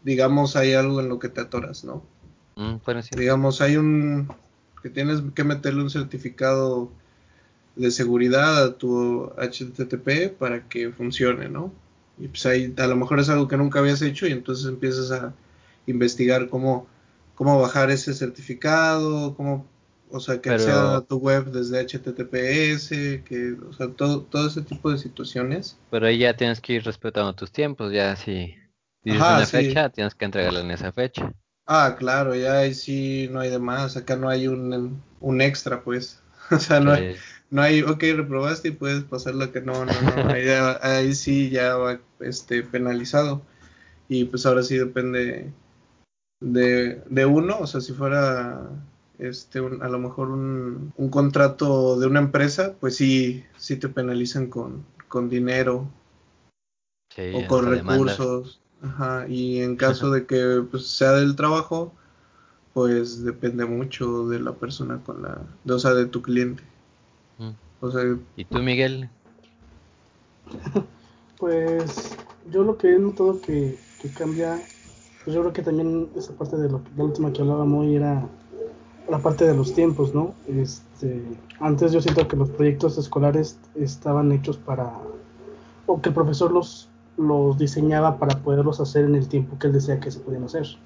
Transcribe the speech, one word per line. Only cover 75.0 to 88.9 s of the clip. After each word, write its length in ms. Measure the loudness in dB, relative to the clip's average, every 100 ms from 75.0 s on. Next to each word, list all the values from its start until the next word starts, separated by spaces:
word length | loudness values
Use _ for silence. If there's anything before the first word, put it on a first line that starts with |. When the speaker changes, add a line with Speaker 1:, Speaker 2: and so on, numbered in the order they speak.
| -20 -14
Speaker 3:
pues 120 | -4 -2
yo 60 |
creo 120 | 0
que 100 | -2
también 460 | -2 0 0 -2 -4 -8
esa 180 | -10
parte 220 | -8 -6 -2
de 120 | 0
lo 140 | -2
que, 80 | -6 -2
la 80 |
última 300 | -2 0 -2
que 80 | 0
hablaba 240 | 0 2 4
Moy 300 | 4 4 2
era 320 | 2 0 -4 -12 -18 -12 -12 -12 -20 -16 -4
la 100 | 0
parte 260 | 0 4 4
de 80 |
los 200 | 6 2
tiempos, 420 | 4 2 2 0 0
¿no? 180 | -2 -6 -6
Este, 760 | -4 -4 -6 -20 -8 -6 -6 -10 -14 -16 -4
antes 320 | 0 4 4
yo 100 | 4
siento 260 | 4 2 2
que 100 | 2
los 120 | 0
proyectos 460 | 4 2 4 0 0
escolares 640 | -4 2 4 2 0 -6 -14 -6
estaban 560 | -6 -4 -2 2 4
hechos 260 | 2 0 -6
para, 360 | -6 -6 -6 -8 -14 -16 -18 -20 -20 -20 -20 -8 -2
o 140 | 0
que 80 | 2
el 60 | 2
profesor 360 | 2 2 4
los, 380 | 2 0 -14 -20 -20 -12 -2
los 400 | 2 4 4 2
diseñaba 600 | 0 2 2 4 4 2
para 220 | 0 0
poderlos 380 | 2 2 2 0
hacer 260 | 0